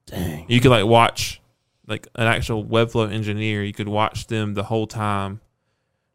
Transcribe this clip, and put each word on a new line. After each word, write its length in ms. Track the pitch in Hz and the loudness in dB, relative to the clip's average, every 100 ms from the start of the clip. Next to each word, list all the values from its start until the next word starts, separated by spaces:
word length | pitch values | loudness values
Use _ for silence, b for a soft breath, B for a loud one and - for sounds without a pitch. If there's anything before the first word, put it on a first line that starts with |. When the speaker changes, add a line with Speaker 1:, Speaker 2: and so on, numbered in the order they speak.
| - | -14
Speaker 1:
Dang. 380 | - 87 78 80 | -8 -6 -6 0
Speaker 2:
You 140 | 120 | 4
could, 100 | 127 | 6
like, 140 | 120 | 6
watch, 560 | 101 117 117 - - - _ _ _ _ - | 6 6 6 2 -8 -10 _ _ _ _ -12
like, 180 | 110 - - | -10 -10 -2
an 100 | 113 | 0
actual 360 | 117 - 113 | 0 -2 -6
Webflow 460 | 107 113 117 117 107 | -2 0 2 0 -2
engineer. 540 | 107 104 104 110 104 | -2 -4 -4 -4 -4
You 80 | 101 | -4
could 160 | 101 104 | -6 -4
watch 380 | 104 107 - - | -2 -2 -4 -6
them 240 | 110 107 | -4 -4
the 80 | 101 | -4
whole 240 | 98 113 107 | -4 -4 -4
time, 540 | - 104 101 98 104 _ _ _ _ _ _ _ | -4 -4 -4 -6 -10 _ _ _ _ _ _ _